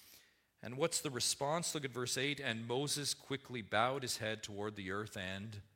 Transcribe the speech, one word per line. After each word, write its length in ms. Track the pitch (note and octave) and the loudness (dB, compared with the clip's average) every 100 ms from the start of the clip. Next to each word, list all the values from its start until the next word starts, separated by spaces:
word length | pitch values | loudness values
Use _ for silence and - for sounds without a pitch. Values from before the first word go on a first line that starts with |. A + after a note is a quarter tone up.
| - - - _ _ _ | -20 -20 -20 _ _ _
And 160 | G#2+ C3 | -6 0
what's 240 | D#3+ - | 2 2
the 80 | D3+ | 0
response? 640 | B2 - - C#3+ E3 E3 | 0 0 2 2 2 2
Look 100 | D#3 | -2
at 80 | C3+ | -2
verse 260 | A#2+ B2 C3 | -2 0 2
eight. 220 | C#3 C#3+ | 2 2
"And 280 | C3+ A2+ A#2 | 0 0 0
Moses 460 | B2 C#3+ D3 C#3 | 2 2 0 0
quickly 480 | - - C#3 - B2 | -2 -4 -4 -4 -6
bowed 420 | F#2+ G#2 B2 C#3 | 2 6 6 4
his 140 | B2 - | 0 0
head 260 | A2 A2 | 0 -2
toward 320 | - G2+ G#2 G#2+ | -4 -4 -4 -4
the 160 | F#2 | -2
earth 260 | G2 G#2+ G#2+ | -2 -2 -4
and 440 | F#2 F#2+ G#2+ G#2 - | -4 -4 -6 -10 -12